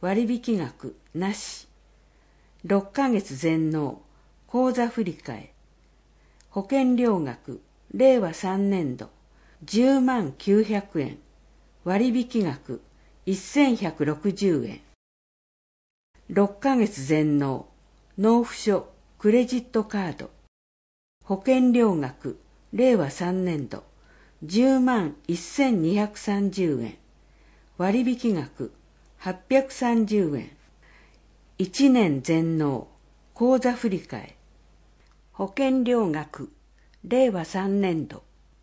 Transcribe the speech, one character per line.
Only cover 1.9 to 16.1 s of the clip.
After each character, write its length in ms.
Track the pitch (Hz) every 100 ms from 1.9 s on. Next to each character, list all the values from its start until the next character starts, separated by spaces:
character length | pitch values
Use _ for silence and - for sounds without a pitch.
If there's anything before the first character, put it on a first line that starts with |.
| _ _ _ _ _ _ _
六 280 | 170 196 196
ヶ 160 | - 269
月 260 | 220 -
全 360 | 131 165 160 160
納、 300 | 156 143 - _ _ _ _ _
口 260 | 240 254
座 160 | 240 240
振 140 | 233
替。 460 | 185 151 - 110 - _ _ _ _ _ _ _ _ _ _
保 120 | -
険 320 | 196 269 262
料 240 | 247 247 196
額、 420 | 139 117 - 117 _ _ -
令 260 | - 262 254
和 140 | 185
三 380 | 156 185 190 202
年 260 | 196 151 127
度、 140 | - _ _ _ _ -
十 340 | 147 208 254 269
万 340 | 254 247 160 135
九 240 | - 202
百 380 | 214 208 196 165
円。 180 | 131 - - _ _ _ _ _
割 240 | 175 196 254
引 360 | 240 247 233
額、 360 | 185 135 - 123 - _ _ _
一 120 | - 190
千 400 | - 285 285 226
百 280 | 185 -
六 280 | 147 151 202
十 320 | 185 196 156 117
円。 140 | - _ _ _ _ _ _ _ _ _ _ _ _ _